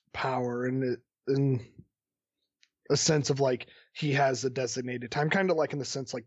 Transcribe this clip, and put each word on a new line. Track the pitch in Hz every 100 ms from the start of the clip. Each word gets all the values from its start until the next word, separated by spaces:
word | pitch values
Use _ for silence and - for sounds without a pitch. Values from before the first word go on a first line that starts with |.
| _
power | - 131 127 123 120
and | 127 131
it, | 131 117 _ _ -
in | 135 139 127 - - - _ _ _ _ _ _ _ _ _ -
a | 143
sense | - 151 135
of, | 139
like, | 135 127 - - _
he | - 151
has | 139 139 123
a | 131
designated | 127 123 127 123 123 120
time, | 139 156
kinda | 196 190
like | 160 147
in | 147
the |
sense, | 127 139 123
like, | 127